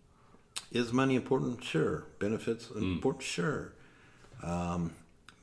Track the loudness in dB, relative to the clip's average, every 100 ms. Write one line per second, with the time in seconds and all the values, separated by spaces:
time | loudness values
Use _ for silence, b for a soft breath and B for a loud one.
0 | -20 b b b b -10 -4 0 2 4
1 | 4 4 4 2 2 -2 -2 2 2 0
2 | -4 -2 0 0 0 -4 -4 -2 0 2
3 | 2 0 -2 -2 0 -2 -4 -12 B B
4 | B B B -10 -4 -2 0 0 -2 -4
5 | -16 -20 -20 -8